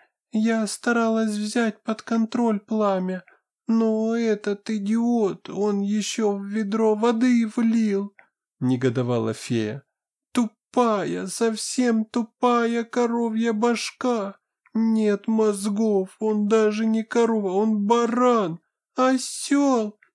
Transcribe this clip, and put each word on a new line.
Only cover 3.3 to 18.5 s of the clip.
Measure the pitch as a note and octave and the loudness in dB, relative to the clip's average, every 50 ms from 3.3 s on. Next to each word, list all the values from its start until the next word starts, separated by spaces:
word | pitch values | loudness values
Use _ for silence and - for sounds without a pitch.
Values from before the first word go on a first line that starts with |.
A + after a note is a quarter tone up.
| _ _ _ _ _ _ _ | _ _ _ _ _ _ _
но | - A3+ A3+ A3+ A3 A3 A3 A3 A3 A3+ | 0 0 2 2 2 2 0 0 0 0
этот | A#3 A#3 A3+ G#3 G#3 - G#3 G3+ G3+ - - | 0 0 0 0 0 -2 -4 -4 -4 -4 -6
идиот, | A3 G#3+ G3 G3+ A3 A#3 A#3 A#3+ A#3+ A#3 G#3+ F#3 E3 - - - | -4 -4 -2 0 0 2 2 2 2 2 2 0 -2 -4 -10 -10
он | F3+ F#3 G3+ G#3 G3+ G3 | -4 -2 -2 0 0 0
еще | G3+ G3+ G#3 G#3+ G3 - - - A3 G#3 G3+ | -2 -2 -2 -2 -2 -4 -4 0 0 0 0
в | G3 G3 | -2 -6
ведро | G3+ G3+ A3 A3 G3 A3 A3 A3 A3 G#3+ | -6 -4 -4 -2 -2 0 2 2 2 2
воды | G#3 A3+ A#3+ A#3 A3+ B3 B3+ B3 A#3 A#3 G#3+ - | 2 2 0 2 2 2 4 4 4 2 0 0
влил», — | A#3+ A#3 A3+ A3 A#3 A3 G#3+ G3 G3 G3+ G3+ - - _ _ _ _ _ _ _ _ | 0 0 2 2 2 2 2 0 -2 -4 -6 -10 -18 _ _ _ _ _ _ _ _
негодовала | C3 B2+ B2+ A#2+ B2 B2+ A2+ C3 B2 A#2+ B2 A#2 A2 A2 G#2+ | 0 0 0 2 2 0 0 0 -2 0 0 0 0 -2 -4
фея. | - - - B2 A2+ A2 G#2 A2 C#3 - _ _ _ _ _ _ _ _ _ _ | -6 -6 -2 -2 -2 -2 -2 -6 -8 -14 _ _ _ _ _ _ _ _ _ _
«Тупая, | B3 A#3 G#3+ - _ _ _ - C4 A#3+ A#3 G#3+ G3+ E3+ D3+ E3+ F3+ F#3 | -2 -2 -2 -4 _ _ _ 0 0 2 2 0 0 -2 -4 -4 -6 -6
совсем | F#3+ - - A#3 A3+ A3 G#3+ - - - - B3 A#3+ A3+ A3 A3 | -8 -4 -2 -2 -2 -2 -4 -8 -6 -2 -2 0 0 0 0 -2
тупая | - - B3 A3 - _ _ - B3 A#3+ A#3+ A#3 A#3 A#3 A#3 A3+ | -2 -4 -6 -6 -6 _ _ 0 2 2 2 0 0 -2 -4 -6
коровья | A#3 - B3+ A#3+ A#3 A#3 A#3+ A#3 A3+ A3 A3 A3+ A#3 A3 | -4 -2 -2 -2 0 0 -2 -2 -2 -2 -2 -2 -2 0
башка. | G#3 A#3 A#3+ A#3 G#3 - - - _ - B3+ A#3+ A3 G3 G3 - - _ _ _ _ _ _ _ | 0 0 0 0 -2 -4 -10 -10 _ -4 -2 -2 -2 -4 -8 -10 -14 _ _ _ _ _ _ _
Нет | A3 A3+ A3+ A3 A3 G#3+ G#3 G3+ G3+ - | -2 0 2 2 2 2 2 0 0 -2
мозгов, | - A3 A3 G#3+ G#3+ G3+ G3 G3 G#3+ G3+ G#3 A3+ A3 G#3 F#3+ F#3+ F#3+ - _ | -2 0 2 2 2 0 0 -2 -4 -2 0 0 2 2 0 0 -2 -6 _
он | A3 G#3+ G#3+ G#3 G#3 | -4 -2 0 0 2
даже | G3+ A3+ A3 G#3+ G#3+ G#3 G#3+ A3+ | 2 2 4 4 2 0 0 0
не | A3 A3 A3 A3 | 0 0 0 -2
корова, | - - A#3+ A#3 A3+ A3+ A3 G3+ F#3+ F3+ | -2 0 2 2 2 2 0 0 0 0
он | G3 A3 A3+ A3 G#3 G3+ | 0 2 2 0 0 2
баран, | G3+ A#3 A#3 A#3+ A3+ A3+ B3 B3+ B3 A#3+ A3+ G3+ E3 | 2 2 2 2 0 2 2 2 4 4 2 0 -2